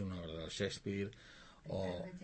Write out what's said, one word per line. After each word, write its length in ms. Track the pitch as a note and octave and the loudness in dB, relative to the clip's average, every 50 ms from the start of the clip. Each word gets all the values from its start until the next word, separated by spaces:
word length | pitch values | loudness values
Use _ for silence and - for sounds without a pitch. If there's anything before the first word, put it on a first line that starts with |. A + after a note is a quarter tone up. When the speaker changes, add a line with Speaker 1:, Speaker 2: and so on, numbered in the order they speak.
| G2+ | 2
Speaker 1:
una 160 | F#2 F#2 F2+ | 2 2 0
obra 240 | E2+ E2 D#2+ E2 E2 | 0 -2 -2 -2 -2
de 40 | D#2 - | 0 2
Shakespeare, 580 | - G2+ F#2+ - - - G2+ G2 G2 G2 G2+ - - - - - - - - - - - - | 4 4 4 2 2 0 2 2 2 2 0 -2 -6 -14 -16 -16 -16 -16 -18 -18 -12 -4 0
o 140 | - F#2+ F#2+ | 2 2 4
Speaker 2:
Ricardo 380 | F#2 F2 F2 F2 - - - | 2 2 0 -2 -4 -6 -6